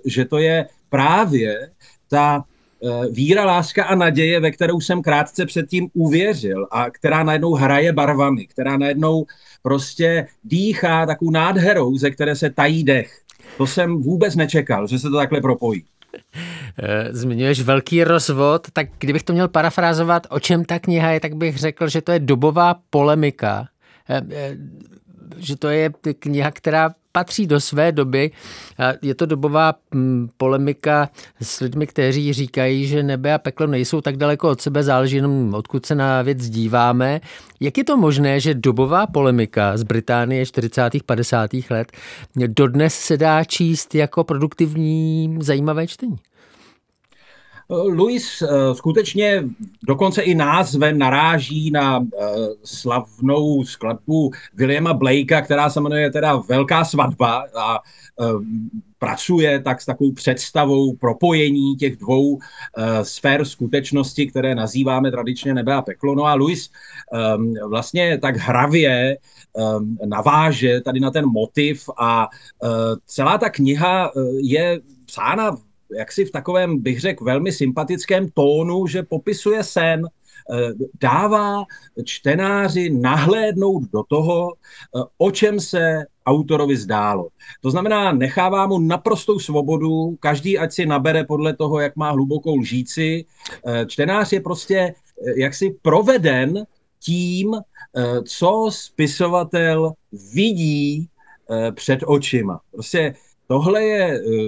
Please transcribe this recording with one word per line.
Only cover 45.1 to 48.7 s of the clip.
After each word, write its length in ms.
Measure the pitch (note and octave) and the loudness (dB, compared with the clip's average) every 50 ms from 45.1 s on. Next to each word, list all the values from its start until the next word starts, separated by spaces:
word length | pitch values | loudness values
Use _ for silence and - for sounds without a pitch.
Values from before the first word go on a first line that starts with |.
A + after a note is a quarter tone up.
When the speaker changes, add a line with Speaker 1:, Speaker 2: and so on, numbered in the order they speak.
| D#3+ D#3+ D#3+ D#3+ D#3+ D#3+ | 0 -2 -2 -2 -4 -4
Speaker 2:
zajímavé 460 | D3+ C#3 C#3+ C#3 C#3+ D#3 D#3 D3+ E3 E3+ | -2 -2 0 0 0 0 -2 -2 -4 -6
čtení? 280 | - - - B3 E3+ G2+ - _ _ _ _ _ _ _ _ _ _ _ _ _ _ _ _ _ _ _ _ - - - _ _ - - - - | -8 -8 -8 -8 -8 -8 -10 _ _ _ _ _ _ _ _ _ _ _ _ _ _ _ _ _ _ _ _ -20 -20 -20 _ _ -20 -20 -12 -6
Speaker 1:
Louis, 720 | F3+ E3+ F3+ G3 F3 D#3+ F#3+ A3+ B3 B3 A#3+ - - - | -2 0 0 2 2 4 4 4 2 0 -4 -6 -6 -4
eh, 340 | E3 D3+ D3 C#3 C3+ C3+ | -2 2 2 4 4 2